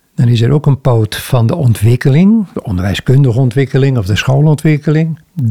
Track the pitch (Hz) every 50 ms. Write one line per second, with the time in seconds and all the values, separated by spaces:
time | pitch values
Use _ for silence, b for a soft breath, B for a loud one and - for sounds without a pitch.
0 | _ _ _ - 131 117 120 113 117 120 139 151 - 147 139 - - 139 120 117
1 | 110 104 - - - - - 123 113 113 - 175 156 123 110 98 101 113 123 123
2 | - 143 131 151 180 196 220 226 208 - - - - - 101 90 92 101 95 -
3 | - - 131 135 143 131 107 120 135 127 110 135 135 120 - 135 131 139 131 123
4 | 104 92 107 - - - 135 139 147 160 151 143 - 160 151 143 151 - 151 156
5 | 165 160 160 - _ _ _ - 131 113